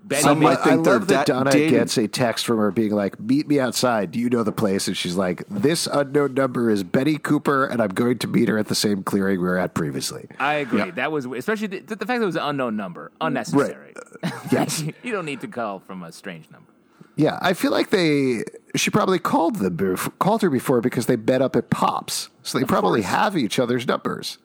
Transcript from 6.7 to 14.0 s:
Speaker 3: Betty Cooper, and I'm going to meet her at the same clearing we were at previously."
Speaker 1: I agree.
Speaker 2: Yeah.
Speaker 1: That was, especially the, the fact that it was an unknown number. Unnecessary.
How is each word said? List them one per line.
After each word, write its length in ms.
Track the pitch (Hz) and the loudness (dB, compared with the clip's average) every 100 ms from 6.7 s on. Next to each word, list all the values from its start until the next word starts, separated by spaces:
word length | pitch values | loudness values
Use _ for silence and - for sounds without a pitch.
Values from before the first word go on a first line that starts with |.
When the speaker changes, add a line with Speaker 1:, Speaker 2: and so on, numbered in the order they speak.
| 104 | 2
Speaker 3:
Betty 340 | 87 127 139 147 | 2 0 2 -2
Cooper, 480 | - 147 - 139 139 | 0 0 2 2 0
and 160 | 117 | 0
I'm 100 | 107 | 0
going 260 | 95 120 123 | 2 0 0
to 100 | 104 | 0
meet 220 | 127 120 | 0 2
her 80 | 107 | 0
at 100 | 104 | 0
the 80 | 107 | 0
same 260 | 107 101 | 0 0
clearing 360 | 92 101 95 95 | 0 0 2 0
we 80 | 90 | 0
were 100 | 90 | 0
at 180 | 90 - | -2 -2
previously." 520 | 78 67 - 57 - - | -4 -4 -8 -10 -14 -4
Speaker 1:
I 160 | 135 151 | -2 -2
agree. 240 | 135 120 | 0 -2
Speaker 2:
Yeah. 120 | 185 | -2
Speaker 1:
That 220 | 104 139 | -4 -2
was, 120 | 156 123 | -4 -4
especially 400 | 123 160 214 214 | -6 -4 -4 -4
the, 120 | - - 214 | -8 -10 -8
the 0 | 208 | -4
fact 120 | 247 | -2
that 40 | |
it 20 | 208 | 0
was 100 | 160 | -2
an 60 | |
unknown 320 | 143 143 127 107 | -2 -2 -2 -4
number. 380 | 95 80 80 _ | -6 -12 -16 _
Unnecessary. 720 | 160 123 113 143 110 - 71 - | -2 -2 0 2 2 -4 -16 -18